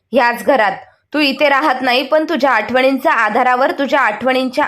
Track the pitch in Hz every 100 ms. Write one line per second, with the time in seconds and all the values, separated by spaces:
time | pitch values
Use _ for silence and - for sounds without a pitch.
0 | _ 220 240 233 - 262 202 - - _
1 | _ - 294 269 294 269 302 - 262 247
2 | 269 311 320 311 269 226 220 247 262 269
3 | 320 262 214 226 254 247 285 349 277 294
4 | 233 214 240 262 262 277